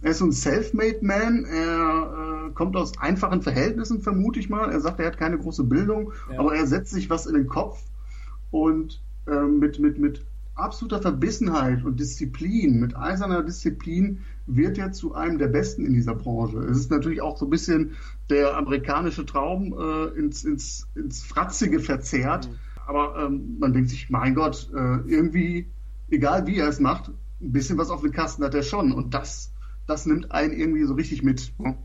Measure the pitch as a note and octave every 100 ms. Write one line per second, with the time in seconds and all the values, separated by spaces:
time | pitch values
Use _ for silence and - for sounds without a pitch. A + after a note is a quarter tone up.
0 | D3+ D#3+ F3+ C3 C#3+ F#3 A3+ G#3+ A3 G#3+
1 | G3+ G3 A3+ A#3 - D#3+ A#3 E3 E3 D#3+
2 | D#3 D#3 D#3+ D#3 D#3 - F3+ F#3+ E3 -
3 | C#3 F#3 G3+ F#3 - B2+ E3+ A3+ A3 A3
4 | - F#3+ G#3 A#3 G3 G#3 G#3+ D3+ D3+ F3
5 | E3 E3 D#3+ E3+ D3+ D#3 B2 C3+ G3+ G#3+
6 | G#3 - - B2+ C#3+ D#3 D3 E3+ F#3 F#3
7 | - E3 - D#3 B2+ - G3+ - - -
8 | - - - - - D#3 D#3 D#3+ D#3+ -
9 | - - - D3 C#3+ D3 D3 D3 D3 D3
10 | C#3+ B2+ - - - - F#3 - G#3+ G3+
11 | F#3+ C3+ E3+ - G3+ D#3 C3 B2 C#3+ B2
12 | C#3+ - C3+ - E3+ A3+ F3 A#2 A#2+ -
13 | - F#3+ G3 F3+ D#3 F3 E3 - - E3+
14 | G3 G3 - - - B2+ F3 G3 F#3+ -
15 | E3 D3 E3 D#3+ C3+ C#3+ - - - A#2+
16 | A#2 A2+ B2+ A2+ A2+ A2 A#2 B2+ B2 D3+
17 | E3 D#3 D#3 D3 C#3+ E3 - D#3+ D#3 -
18 | - - - C#3+ C#3+ C#3+ C#3+ C#3 C3 C#3+
19 | E3+ D3+ C#3 C#3+ D3 F#3 F#3+ C#3+ D#3+ D#3
20 | D#3 D#3 D3 - D3+ C#3+ - - - D3
21 | D3 B2 - - F#3 - G3 D#3 - C3+
22 | - C#3+ C3 E3+ B2 A#2 - - - C#3+
23 | D3 D#3 C#3+ C#3 - - C#3 B2+ B2 -
24 | - A#2+ B2+ C3+ D#3 - - C#3+ B2+ B2+
25 | - D#3+ E3+ E3+ F3 F3 F3 - - -
26 | - D3+ C#3+ F3+ F#3 F#3+ D3 B2+ C3+ F3+
27 | - - - - D3+ B2 B2+ E3 E3+ E3+
28 | D3 D#3 D#3 - C#3 C#3+ C#3 - D3 B2+
29 | A#2+ C3 - - - - - - - D3+
30 | D#3+ D#3 F3+ D#3 D3 - D#3+ D#3 D3 C3+
31 | - C#3+ C3+ B2+ - - A2+ C3